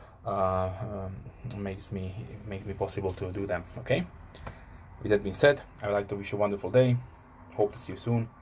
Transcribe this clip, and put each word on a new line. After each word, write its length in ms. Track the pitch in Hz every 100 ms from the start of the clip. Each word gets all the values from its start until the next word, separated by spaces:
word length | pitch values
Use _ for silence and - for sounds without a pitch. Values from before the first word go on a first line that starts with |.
| - -
uh, 460 | 110 98 95 92 92 92
um, 800 | 104 101 95 95 - - 123 104
makes 280 | 98 95 -
me, 220 | 98 92 95 120 104 107
makes 180 | 98
me 80 | 101
possible 380 | 92 98 - 95
to 200 | 90 92
do 140 | 92 98
them. 180 | 87 87 -
Okay. 280 | 120 156 175 - - - - - - - - -
With 80 | 101
that 120 | 104
being 120 | 101
said, 260 | 92 143 143 - -
I 60 | 104
would 60 |
like 140 | 101 101
to 80 | 101
wish 160 | 101
you 60 | 101
a 20 |
wonderful 300 | 104 101 90
day. 260 | 123 127 120 - - - - -
Hope 180 | - 104
to 60 | -
see 140 | -
you 60 | 92
soon. 300 | - 117 113 -